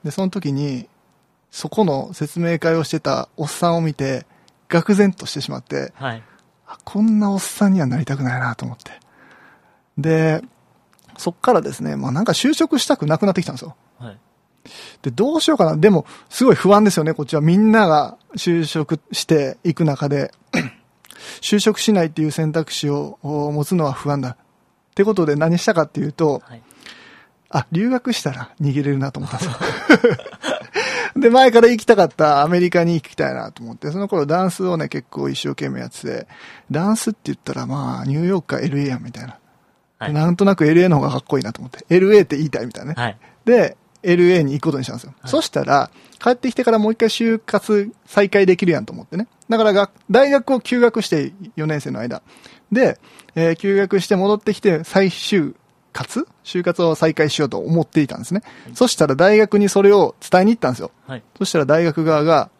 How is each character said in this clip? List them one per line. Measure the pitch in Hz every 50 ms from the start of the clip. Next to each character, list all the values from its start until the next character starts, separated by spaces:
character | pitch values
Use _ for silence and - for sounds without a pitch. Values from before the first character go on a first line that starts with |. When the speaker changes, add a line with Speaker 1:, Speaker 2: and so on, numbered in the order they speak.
| -
Speaker 1:
で、 | 151
そ | - -
の | 190 185
時 | - 202 - 147
に、 | 139 139 147 143 131 123 107 _ _ _ _ _ _ _ _ _ _ _ _ _
そ | - - -
こ | 156 - 220 214
の | 170 139 135 131 - 180
説 | - 156 147 - 170
明 | 170 170 170 156
会 | - 165 165
を | 165 151
し | -
て | - 156
た | - 143 139 131 127 _ _
お | - 151
っ |
さ | 147 - - 175 175
ん | 170
を | 170
見 | 165 156 143
て、 | - 135 135 131 127 - _ _ _ _ _ _ _ _ _
愕 | - 170 170 - 208
然 | 190 208 196
と | 180 - -
し | - -
て | 147
し | 135 -
ま | 139
っ | 131 -
て、 | _ 143 139 135 127 _
Speaker 2:
は | - 139 131 117
い。 | 113 110 _ _ _ _ _ _ _ _
Speaker 1:
あ、 | - - _ _
こ | - - 202
ん | 214 226 220 208
な | 208 202
お | 196
っ | 190
さ | - - - - 208
ん | 196 190
に | 185
は | 147
な | 127 123
り | 160 139
た | - 139
く | 135
な | 135 127 123
い | 127
な | 127 123 117
と | - 135
思 | 120 120
っ |
て。 | _ _ - - _ _ _ _ _ _ _ - _ _ _ _ _ _ _ _ _ _ _ _
で、 | - 143 160 160 160 160 160 156 - - - _ _ _ _ _ _ _ _ _ _ _ _ _
そ | - - 175
っ | 170 _
か | - 254 240
ら | 170
で | - 139 139
す | -
ね、 | 147 151 147
ま | 139 139 135
あ、 |
な | 127 156
ん | 220
か | - 170
就 | - - 269 311
職 | - 330 - 320
し | 247 -
た | - 294
く | - -
な | 147 156
く | 156 208
な | 196
っ | 175
て | 190
き | 170
た | - 143
ん |
で | 123
す | -
よ。 | 160 - _ _ _ _
Speaker 2:
は | _ 123 113
い。 | 101 113 _ _ _ _ _ _ _ _ _ - - - - - - _
Speaker 1:
で、 | - 139
ど | 117 135 214 277 320
う | 311
し | -
よ | - 311
う |
か | - 185
な。 | 160 160
で | 151 160 214
も、 | 196 151 - - - - _ _
す | - - 240
ご | 269 156
い |
不 | - - 185 208
安 | 208 214
で | 202
す | 180
よ | 175 156
ね、 | 156 156
こ | - 147
っ |
ち | - -
は。 | 151
み | 147 160 175
ん | 202 220 220
な | 220 226 208
が | 170 156 147 135 - - _ _ _ -
就 | 208 - 180 170 170 160
職 | 147 - 165 151 - 165 147 _ _
し | - - -
て | - 160 151 139 131 - _ _
い | 175 -
く | - 170
中 | 151 139 - 151
で、 | 139 143 139 143 - _ _ _ _ - - - 131 - _ _
<clears throat> | _ _ _ _ _ - - - - - -
就 | - - 208
職 | 208 - 220 208 -
し | - - 208
な | 190 165
い |
っ | 160
て | 156 160
い | 156
う | 151
選 | 143 - 160 156
択 | 151 170 156 -
肢 | - - - 147
を、 | 143 143 147 - 208 _ -
を | 143 151 147 147 147
持 | 147 147 143
つ | - 190
の | 175 156
は | 139
不 | 131 - - 147
安 | 143 143
だ。 | 131 123
っ | 117 _ _ _ _ _ _ _ _ _ _ _ _
て | - 196
こ | 214 214
と | 185 165
で | 147 147
何 | 147 156 165 170
し | 170 -
た | - 156
か | 170 151
っ |
て | - _ 147
い | 151
う | 147
と、 | 147 - 165 151 139 120 _
Speaker 2:
は | - 123
い。 | 113 107 _ - _ - - - - - - - - _ _ _ _ _ _
Speaker 1:
あ、 | - 139 - _
留 | 165 170 214 247
学 | 262 247 _ 254 226
し | -
た | - 143
ら | - 131 120 - _ _
逃 | 151 143
げ | 131 147 139
れ | 143
る | 143
な | 135 135 139
と | - 139
思 | 143
っ | -
た | -
ん | 117
で | -
す | 175
よ。 | 117 - - 440 - - - - 294 - - 240 185 - - - - - - - - - - - - 392 466 494 508 494 466 415 -
<laughs> | 262
で、 | 262 233
前 | 233 262 262 254
か | 220 233
ら | 226
行 | 233 247 220
き | -
た | - 226
か | 202 180
っ | -
た | - - 156 151 147 139 143
ア |
メ | 160 180 175
リ | 180 175
カ | 165 175 170
に | 170 170
行 | 156 -
き | - -
た | - 147 135
い | 127
な | 127 110 104
と | _ - 117
思 | 113 117
っ |
て、 | - - 147
そ | 156
の | 190 202
頃 | 196 214 175 143
ダ | 143 160 180 190
ン | 185
ス | - - 190
を | 185 180
ね、 | 160 156
結 | 156 - 143 127 _
構 | - 147 139
一 | 139 135
生 | 131 - 147
懸 | 139 - 147 135
命 | - 127
や | 120
っ | 120
て | - -
て、 | - 127 123 - - _ - - - - - - _ _
ダ | 135 151 175
ン | 202 220
ス | 220 - 233
っ | 208
て | _ _
言 | 151 135
っ |
た | _ _ - 139
ら | 131 123
ま | 127 131 143 139 123 127 123
あ、 | 127
ニ | 135 139
ュ | 151
ー | 170
ヨ | 180 196
ー | 180
ク | - - 143
か | 127
エ | - 143
ル | 139 143
エ | 143
ー | 139
や | 127 123
ん | -
み | 123
た | - -
い | 123
な。 | 127 - _ _ _ _ _ _ _ _ _ _ _ _
Speaker 2:
は | _ 113 104
い。 | 147
Speaker 1:
な | 151 160 170
ん | 175
と | 170 202
な | 196 196
く | - 160
エ | 151 160
ル | 170
エ | 180
ー |
の | 185 170
方 | 139
が | 135 -
か | -
っ | 131 _
こ | - 147 135
い |
い | 127
な | 107
と | 117 -
思 | -
っ | 127
て、 | - - - _
エ | 170 180
ル | 190 196 214
エ | 208
ー | 175
っ |
て | - -
言 | 139 156
い | 147
た | - -
い | 117
み | 123
た | - - 92
い |
な | 156 -
ね。 | 117
Speaker 2:
は | 120 113
い。 | 101 _ _ _ _ _ _
Speaker 1:
で、 | 226 240 233 170 - - _ _ _ _ _ -
エ | 185 175
ル | 175 175 175
エ | 185 175
ー |
に | 151 135 139
行 | 147
く | -
こ | 160 143
と | 135
に | 127
し |
た | - 113
ん |
で | 123
す | -
よ。 | 139 - _
Speaker 3:
は | -
い。 | 131
Speaker 1:
そ | - -
し | 311 -
た | - 147 139
ら、 | 135 139 139 123 - _ - _ _ _ _
帰 | - 233
っ | 254
て | - - 262
き | -
て | - 247
か | 240
ら | 226 220
も | 208 220
う | 226
一 |
回 | _ 233 220
就 | - - 233 226 226 220 _
活 | - - 202 - - 214 208 202 220 - _ _
再 | _ - 202 202 196
開 | - 202 196
で | 185 180
き | 175 202
る | 175
や | 160 127
ん | 110
と | - -
思 | - -
っ |
て | _ 156
ね。 | 175 233 _ _ _ _ -
だ | 226
か | 220 220
ら | 214 190
が-、 | 202 202 - _ _ _ -
大 | 190 247 277 285
学 | 277 277 - - 269
を | 240
休 | - - 247 247
学 | 240 233 226 233
し | 196 -
て、 | 185 151 139 135 156 - 180 - _
四 | 160 156
年 | 156 156 147
生 | - 143
の | - 107
間。 | 113 123 - - _ _ - - - - - _ _ _
で、 | 202 247 262 170 - _ _ - _ - _ - _
え | 160 165 165
ー、 | 165
休 | - - 196 196
学 | 196 202 180 202 190
し | 175
て | - 208
戻 | 180 190 202 214
っ | 214
て | _ - -
き | -
て | - 202 170 151 160
再 | - - 196 196
就 | 185 - - - - 208 190 147 143 - _ _ _ _ _ _ _ -
活？ | - 123 - - 240 339 _ _ _ _
就 | - - 180 175
活 | 180 170 - 175
を | 165 156
再 | - 165 165 156
開 | - 156 151
し | - -
よ | 147
う | 131
と | -
思 | 90 82 147 165 170
っ | 151
て | _ _ 160
い | 147
た | - -
ん | -
で | 110
す | - 175
ね。 | 202 _ - - - -
Speaker 3:
は | -
い。 | 120
Speaker 1:
そ | - 254
し | 240 -
た | - -
ら | - 131
大 | 135 175 196 214
学 | 214 214 208 - 202
に | 202
そ | 190 - 196
れ | 196 202
を | 208 202 165 - - _
伝 | - - - 185 190
え |
に | 214
行 | 233
っ | -
た | - 131
ん | 123
で |
す | -
よ。 | - - _ _ _
Speaker 3:
は | - 131
い。 | 113 _ _ _
Speaker 1:
そ | - 190
し | -
た | - 165
ら | 143
大 | 131 151 165 170
学 | 165 147 170 156
側 | 160 156 151 147
が | 160 160 143 113 - _